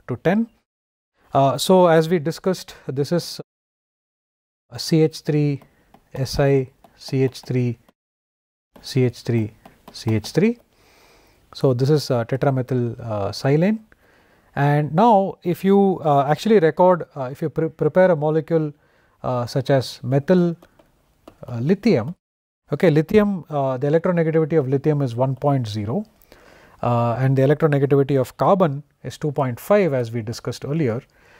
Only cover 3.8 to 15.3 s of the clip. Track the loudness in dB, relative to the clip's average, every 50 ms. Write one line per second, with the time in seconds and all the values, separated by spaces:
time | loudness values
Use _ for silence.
3.8 | _ _ _ _ _ _ _ _ _ _ _ _ _ _ _ _ _ _ -14 -12
4.8 | -4 0 2 2 2 2 0 -4 -6 -2 0 0 0 0 -2 -4 -8 -16 _ _
5.8 | _ _ _ _ _ _ -8 -6 -6 -4 -2 0 2 2 2 2 0 -2 -8 _
6.8 | _ _ _ _ -12 -6 -2 0 0 -2 -2 -6 -8 -6 -4 -2 -2 -2 -4 -8
7.8 | _ _ _ _ _ _ _ _ _ _ _ _ _ _ _ _ _ _ _ -20
8.8 | -14 -6 -2 0 0 0 -2 -4 -6 -4 -2 -2 -2 -4 -8 _ -20 -20 _ _
9.8 | _ -20 -20 -8 -4 -2 -2 -2 -2 -4 -2 0 0 0 0 -2 _ _ _ _
10.8 | _ _ _ _ _ _ _ _ _ _ _ _ _ _ -8 -2 0 0 0 2
11.8 | 2 2 0 0 0 -2 -4 -4 -2 -4 -4 -2 0 0 0 -2 -2 -4 -2 -2
12.8 | -2 -4 -6 -8 -10 -8 -6 -4 -4 -6 -6 -4 0 0 2 2 2 2 0 -2
13.8 | -6 _ _ _ _ _ _ _ _ _ _ _ _ _ -6 -2 0 0 2 0
14.8 | 0 0 0 2 4 4 4 4 2 0